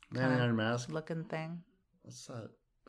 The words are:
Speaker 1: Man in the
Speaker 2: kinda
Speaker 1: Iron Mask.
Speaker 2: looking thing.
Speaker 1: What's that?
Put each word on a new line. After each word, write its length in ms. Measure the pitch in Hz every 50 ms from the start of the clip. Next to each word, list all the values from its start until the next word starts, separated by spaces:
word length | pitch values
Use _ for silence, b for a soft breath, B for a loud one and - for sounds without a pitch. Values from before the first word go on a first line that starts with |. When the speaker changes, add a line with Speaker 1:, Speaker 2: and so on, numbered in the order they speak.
| - -
Speaker 1:
Man 140 | 123 123 131
in 40 | 131
the 40 | 127
Speaker 2:
kinda 80 | 123 120
Speaker 1:
Iron 100 | 120 113
Mask. 320 | 110 107 113 120 120 123 -
Speaker 2:
looking 340 | 151 160 156 - 160 165 160
thing. 380 | - 156 160 160 160 170 170 - _ _ _ _ _ _ _
Speaker 1:
What's 240 | - 120 120 - -
that? 240 | - 131 113 104 - - _ _ _ _ _ _